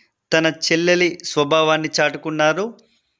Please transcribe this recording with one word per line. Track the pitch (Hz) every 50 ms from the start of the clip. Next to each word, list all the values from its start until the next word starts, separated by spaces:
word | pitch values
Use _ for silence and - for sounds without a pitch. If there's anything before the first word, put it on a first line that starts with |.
| _ _ _ _ _ - -
తన | 160 160 160 156 156 - -
చెల్లెలి | 170 165 170 175 180 175 180 170 - - -
స్వభావాన్ని | - - 151 147 143 156 160 160 156 156 156 156 151 - 160
చాటుకున్నారు | 151 147 143 147 - 160 156 156 151 156 156 175 202 233 226 - _ _ _ _ _ _ _ _